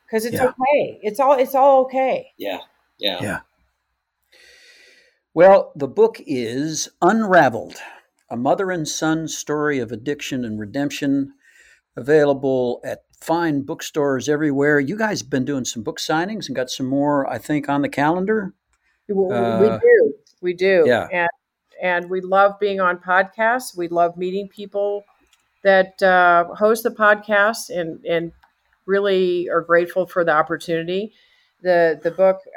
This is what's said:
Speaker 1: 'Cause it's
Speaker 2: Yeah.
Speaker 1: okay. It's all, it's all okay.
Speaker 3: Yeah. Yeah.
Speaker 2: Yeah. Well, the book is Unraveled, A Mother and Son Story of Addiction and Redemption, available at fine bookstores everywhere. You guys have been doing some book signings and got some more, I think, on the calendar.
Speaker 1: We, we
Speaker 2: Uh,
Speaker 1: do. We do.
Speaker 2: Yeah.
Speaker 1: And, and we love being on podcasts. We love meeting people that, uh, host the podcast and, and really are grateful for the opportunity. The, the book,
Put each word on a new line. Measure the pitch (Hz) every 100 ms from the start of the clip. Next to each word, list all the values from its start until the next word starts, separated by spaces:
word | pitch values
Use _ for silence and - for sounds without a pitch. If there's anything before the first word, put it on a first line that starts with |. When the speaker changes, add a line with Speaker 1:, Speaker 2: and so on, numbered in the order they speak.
| _
Speaker 1:
'Cause | 220 233
it's |
Speaker 2:
Yeah. | 226 254
Speaker 1:
okay. | 254 262 294 - -
It's | 214 208
all, | 269 277
it's | 254
all | 277 269 269
okay. | 262 262 262 180 - -
Speaker 3:
Yeah. | 98 90 - _ _ -
Yeah. | 101 90
Speaker 2:
Yeah. | 104 98 - _ _ _ _ _ _ _ _ _ _ _ _ _ _ _ _ _ _
Well, | 156 185 196 -
the | - 139
book | 117 220 214 -
is | 127 113 123 156 151 - -
Unraveled, | 175 220 214 180 139 113 82 - - - _ _ -
A | 117
Mother | 127 180 190
and | 180 151
Son | - 160 160 156
Story | - - 151 151 139
of | 113
Addiction | 117 131 147 - 135
and | 117 107
Redemption, | 104 135 143 - 143 139 139 - _ _ _ _ _ -
available | 123 156 147 135 135 131 123 120
at | 131 113 _ _
fine | - 165 170 143
bookstores | 139 - - 160 143 131 117
everywhere. | 147 151 139 143 147
You | 139 208
guys | 220 180
have | -
been | 139
doing | 127 139
some | 120 -
book | 104 156
signings | - 160 180 214 151
and | 131
got | 127
some | - 131
more, | 139 143 143 135
I | 123
think, | - 151 143
on | 143
the | 139
calendar. | - 143 180 190 220 190 - _ _ _ _ -
Speaker 1:
We, |
we | 196 190
Speaker 2:
Uh, | - 117 - 214 -
Speaker 1:
do. | - 427 151 - _ _
We | 180
do. | 175 190 185 151
Speaker 2:
Yeah. | 117 85
Speaker 1:
And, | 180 170 - _ _ _ -
and | 180 175 175
we | 185
love | 180 190 202 196
being | 202 196
on | 185 175
podcasts. | 180 185 190 - 220 254 247 175
We | 170
love | 170 170 170
meeting | 180 190 196
people | - 202 202 202 202 - _ _ _ _ _
that, | 196 190 190 -
uh, | 190 185 180 175 170
host | 185 214 233
the | 240
podcast | 214 208 214 214 208 208 226 -
and, | 180 165 156
and | - 170 170 - _ _ _ _
really | - 196 202 190 185 180 175
are | 165
grateful | 165 170 175 190 180
for | 185
the | 165
opportunity. | 151 156 160 - 165 165 185 214 _ _ _ _ _
The, | 180 175 165 151
the | 170
book, | 165 190 190 -